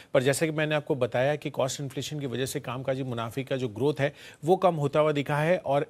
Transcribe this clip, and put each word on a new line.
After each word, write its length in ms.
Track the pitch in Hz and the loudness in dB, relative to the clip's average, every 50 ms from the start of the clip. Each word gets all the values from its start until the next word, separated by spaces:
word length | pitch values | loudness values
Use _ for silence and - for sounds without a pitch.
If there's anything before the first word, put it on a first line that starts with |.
| - - - | -6 0 2
पर 80 | 143 123 | 4 4
जैसा 240 | 139 135 - 170 | 4 4 4 2
कि 60 | 160 156 | 0 0
मैंने 220 | 151 151 151 151 | 0 0 0 0
आपको 200 | 151 143 - 156 | 0 0 -2 0
बताया 420 | 127 127 117 - 120 127 143 151 | 0 0 0 2 2 2 2 0
कि 140 | 147 - 151 | -2 -4 -6
cost 300 | 135 - 135 135 - - | -2 -2 -2 -2 -2 -4
inflation 400 | 143 131 - 143 127 - 151 147 | -8 -8 -6 -8 -8 -6 -6 -6
की 60 | 139 | -6
वजह 200 | 131 117 120 131 | -6 -4 -4 -4
से 140 | 127 - 147 | -4 -4 -6
कामकाजी 420 | - 131 120 131 131 139 135 131 135 | -6 -6 -8 -4 -4 -2 -2 -2 -4
मुनाफे 420 | 131 120 117 113 117 - 139 127 | -4 -4 -4 -4 -4 -4 -6 -4
का 120 | - 139 | -4 -4
जो 120 | 131 127 117 | -4 -4 -4
growth 260 | 101 107 131 147 147 139 | -2 0 0 0 2 2
है, 140 | 139 147 - - - - - - - | 0 -2 -2 -6 -16 -20 -16 -4 0
वो 120 | 151 185 | 2 2
कम 180 | 185 190 180 170 | 4 4 4 2
होता 260 | 151 143 135 - 151 | 2 0 2 2 4
हुआ 120 | 151 156 151 | 4 4 2
दिखा 240 | 143 135 - 147 | 2 0 0 0
है, 220 | 143 151 165 185 - | 2 2 2 2 2
और 280 | - - 139 143 151 - | 2 0 0 0 0 0